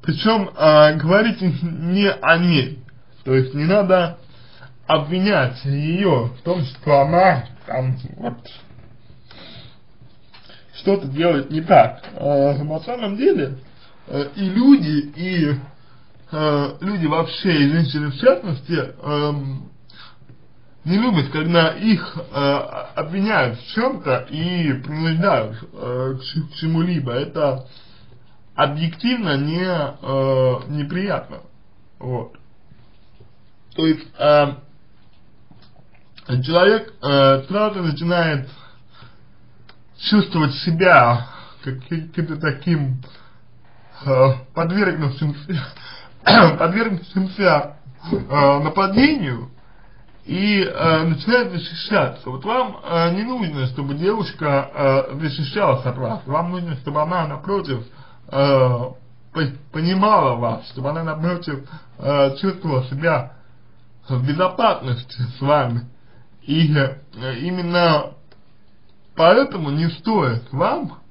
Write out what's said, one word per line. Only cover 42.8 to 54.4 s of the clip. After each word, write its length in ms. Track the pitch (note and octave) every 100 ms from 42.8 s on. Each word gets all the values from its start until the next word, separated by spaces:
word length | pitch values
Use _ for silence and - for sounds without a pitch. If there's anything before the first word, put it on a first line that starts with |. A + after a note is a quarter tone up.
| C3+ B2+ - - - - - - - - - - C3+
э, 280 | C3 C3 C3 -
подвергнувшимся, 1120 | - E3 F#3+ G3 D#3 D3 - D#3 C#3+ - E3+ - - - - - -
<coughs> 340 | - A3 F3 D3+
подвергнувшимся, 1200 | E3 G3 A3+ F#3 - F#3+ F#3+ - F#3 D3+ - - - - -
э, 480 | C3+ - C#3+ C#3 C#3+
нападению 920 | D3+ - G3 G3+ C#4+ D4 D3+ A#2+ A#2+ - - - - - - - -
и, 360 | E3+ G3+ G3+
э, 420 | F#3 - D#3+ D#3+
начинает 480 | D#3+ D#3 - B3 G3
защищаться. 800 | F3+ - - - G3+ C3 - -
Вот 160 | B2+ E3
вам, 340 | B3 A#3 -
э, 300 | - E3+ E3+ F3+
не 80 |
нужно, 440 | A3+ B3+ F#3 D3 B2+
чтобы 280 | C3 C#3 C#3+
девушка, 760 | F3+ A3 F#3+ -